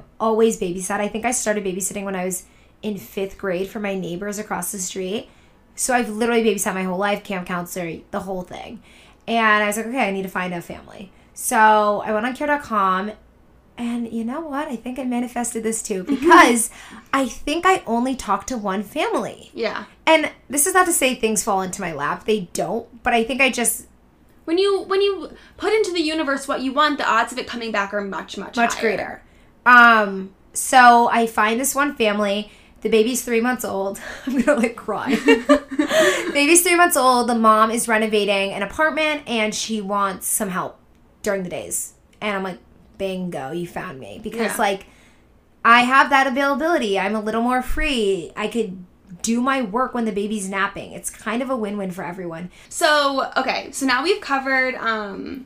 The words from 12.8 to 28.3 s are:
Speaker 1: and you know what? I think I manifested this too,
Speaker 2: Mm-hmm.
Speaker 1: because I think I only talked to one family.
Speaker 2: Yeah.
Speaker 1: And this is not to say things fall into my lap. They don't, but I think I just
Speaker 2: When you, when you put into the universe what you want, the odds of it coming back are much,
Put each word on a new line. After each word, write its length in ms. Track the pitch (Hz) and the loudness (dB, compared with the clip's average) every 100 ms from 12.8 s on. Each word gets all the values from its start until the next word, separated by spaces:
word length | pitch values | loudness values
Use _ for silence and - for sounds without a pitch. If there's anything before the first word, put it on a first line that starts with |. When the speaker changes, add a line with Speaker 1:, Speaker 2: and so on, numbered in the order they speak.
| 190 185 208 - - _ _ _ _ - | 2 0 -2 -10 -20 _ _ _ _ -8
Speaker 1:
and 340 | 240 240 233 | -6 -4 -6
you 140 | 226 | -6
know 140 | 226 285 | -6 -6
what? 280 | 320 269 311 | -6 -6 -6
I 80 | |
think 220 | 240 247 254 | -8 -8 -6
I 60 | |
manifested 580 | 254 240 247 240 233 226 | -4 -2 -4 -4 -6 -4
this 220 | 220 214 | -4 -6
too, 200 | - 190 | -4 -6
Speaker 2:
Mm-hmm. 120 | 185 | -2
Speaker 1:
because 560 | 262 311 339 277 233 - - - - - | 2 6 8 8 4 -2 -8 -20 -18 -4
I 120 | 269 262 | -2 -2
think 360 | - - 320 370 | -6 -6 0 2
I 160 | 381 | 2
only 300 | - 233 254 | 0 -2 -2
talked 320 | 262 - 202 - | -4 -4 -4 -4
to 100 | 254 | -6
one 240 | 208 190 | -4 -4
family. 720 | 196 302 466 330 175 - - | -6 -4 -2 -2 -4 -10 -16
Speaker 2:
Yeah. 300 | - 220 - 208 - - | -6 -6 -6 -12 -4 2
Speaker 1:
And 240 | 320 302 - - | 4 2 -8 -8
this 160 | 277 | -2
is 80 | 370 | 2
not 140 | 370 349 | 4 4
to 60 | |
say 200 | 339 262 | 2 0
things 300 | 254 220 214 | 0 -2 -2
fall 180 | - 190 | 0 -2
into 200 | 185 185 | -2 -6
my 120 | 175 | -8
lap. 320 | 147 143 180 | -6 -6 -4
They 240 | - 214 175 | -2 -2 -2
don't, 500 | - 156 226 - 240 | -6 -4 -4 -8 -6
but 100 | - | 0
I 100 | 240 | 0
think 180 | 226 262 | 0 2
I 100 | 262 | 0
just 340 | 247 226 - - _ _ _ _ _ | 2 -2 -4 -12 _ _ _ _ _
Speaker 2:
When 120 | - 349 | -2 0
you, 240 | 403 381 339 | 2 0 0
when 140 | 381 | 0
you 280 | 403 370 311 - - - | 0 -2 -8 -16 -20 -4
put 140 | 370 | 0
into 220 | 440 381 | 2 0
the 80 | 349 | 0
universe 460 | 302 320 277 269 285 | -2 0 -2 -2 -4
what 140 | 262 | -4
you 120 | 262 | -2
want, 240 | 254 302 285 | 2 0 2
the 100 | - | 0
odds 240 | 220 233 | 2 0
of 60 | 247 | -4
it 80 | 240 | -8
coming 240 | 240 226 | -8 -4
back 220 | 214 196 | -4 -2
are 80 | 202 | -4
much, 360 | 202 165 185 | -6 -8 -10